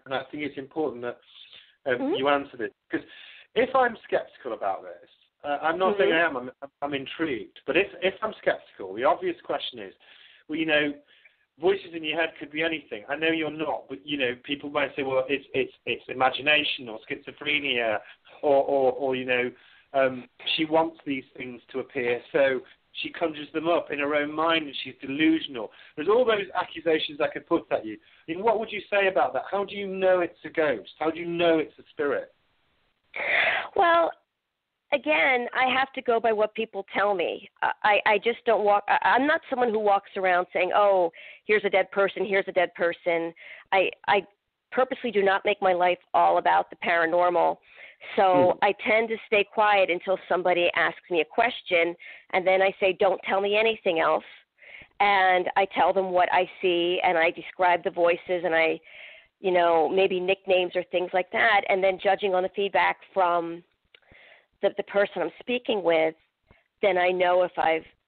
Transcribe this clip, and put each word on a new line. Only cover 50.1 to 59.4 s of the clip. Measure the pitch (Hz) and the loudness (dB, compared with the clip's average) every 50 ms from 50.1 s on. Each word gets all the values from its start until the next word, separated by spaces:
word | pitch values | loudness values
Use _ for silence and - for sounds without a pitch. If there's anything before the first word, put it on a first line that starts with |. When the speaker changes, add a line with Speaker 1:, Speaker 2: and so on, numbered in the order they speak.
| 185 185 - - | -4 -2 -2 -2
Speaker 2:
somebody | 185 180 175 185 175 175 175 170 - | -2 0 2 2 2 2 2 2 2
asks | 165 165 160 170 - - - | 0 0 0 -2 -6 -8 -4
me | 180 165 | -2 -2
a | 151 | -2
question, | - - - 226 233 - - - - 185 170 170 170 170 - - - - - - - | 0 0 0 0 0 -2 -6 -6 -2 0 2 2 0 -2 -6 -12 -20 -20 -20 -10 -6
and | - 190 175 | -4 -2 2
then | 185 190 190 | 2 4 4
I | 190 196 190 - | 4 2 0 0
say, | 202 190 185 - | 0 0 2 2
"Don't | 208 190 185 - - | 2 2 2 0 -2
tell | - 196 196 | -2 -2 0
me | 202 202 208 | 0 0 2
anything | 214 220 226 220 - - 202 170 160 | 2 2 0 0 -2 -2 -2 0 2
else." | 156 151 160 - - - - - _ _ _ _ - - - - - - _ - | 2 2 0 0 -2 -6 -20 -20 _ _ _ _ -20 -20 -20 -20 -20 -8 _ 0
And | 202 202 202 190 185 185 185 180 180 - - | 2 4 4 4 4 4 4 2 2 0 0
I | - 196 | 0 0
tell | 196 - - 175 175 | 0 0 2 2 2
them | 190 190 190 185 | 2 2 0 0
what | 180 180 180 - | 2 2 2 2
I | - 180 185 180 - - | 2 0 0 -2 -4 -4
see, | - 185 175 175 170 175 180 185 | -2 0 0 2 0 0 0 0
and | - 180 175 165 | 0 0 2 2
I | 160 175 | 2 0
describe | - - 160 - - - 185 175 175 175 170 | -2 -4 -10 -10 -4 0 2 2 2 2 0
the | 190 | -4
voices, | 180 180 170 170 175 170 - - 185 175 160 | -2 2 2 2 2 0 -2 -4 -4 -2 0
and | 175 160 | 0 2
I, | 160 160 160 160 165 _ - - - - - - - - _ _ _ | 2 2 0 0 -4 _ -16 -20 -20 -20 -20 -20 -20 -20 _ _ _